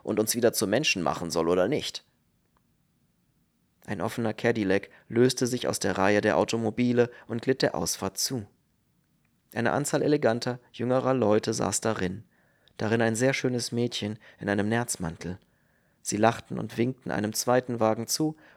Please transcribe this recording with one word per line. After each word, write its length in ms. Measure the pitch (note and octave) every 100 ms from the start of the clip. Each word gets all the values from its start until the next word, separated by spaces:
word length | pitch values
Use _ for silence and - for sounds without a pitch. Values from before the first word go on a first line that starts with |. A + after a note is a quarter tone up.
und 160 | - G#2
uns 160 | A2
wieder 200 | A#2 A#2
zu 120 | - G2
Menschen 380 | A2 D#3 F#2+
machen 260 | D2+ E2 E2+
soll 200 | E2 E2
oder 180 | F2+ F#2+
nicht.“ 380 | C3+ - - - _ _ _ _ _ _ _ _ _ _ _ _ _ _ _ _ _ -
Ein 140 | F#2+
offener 340 | G#2+ - A2+
Cadillac 560 | - B2 A2+ G2 G2 - - -
löste 360 | A2+ B2+ B2 B2
sich 220 | B2 -
aus 120 | -
der 180 | G2+ F#2
Reihe 240 | F#2+ G#2
der 160 | G#2+ D#2+
Automobile 720 | G#2+ A2+ A2 A2 B2 A#2+ A#2 - -
und 140 | A2+
glitt 200 | - C3+
der 140 | - -
Ausfahrt 420 | E2+ - F#2+ -
zu. 300 | - C3 G#2 _ _ _ _ _ _ _ _ _ _
Eine 180 | A2+ A#2
Anzahl 300 | G#2+ C#3+ D3+
eleganter, 580 | - D3 A#2+ A#2 B2+ B2 _
jüngerer 400 | - A#2+ B2+ B2+
Leute 400 | C3 G#2+ G#2+ A#2+
saß 260 | A2 G2+ G2+
darin, 440 | A2+ G#2 F#2 G2+ - _ _ _ _ -
darin 260 | G#2+ A2+
ein 140 | A2+ A2
sehr 180 | C3
schönes 380 | C3+ C3 B2 -
Mädchen 480 | A#2 A#2+ - G#2 G#2+ - -
in 100 | G2+
einem 180 | G#2 G#2
Nerzmantel. 720 | A#2 A#2+ - E2+ E2+ E2+ F#2 _ _ _ _ _ _
Sie 160 | - G#2
lachten 420 | A2 A2+ - B2+
und 180 | A2+ -
winkten 340 | A#2+ C3 -
einem 220 | C#2+ G#2
zweiten 460 | A2 - B2+ B2+ A#2
Wagen 280 | A2 A2 A2+
zu 280 | - D#3 D#3 -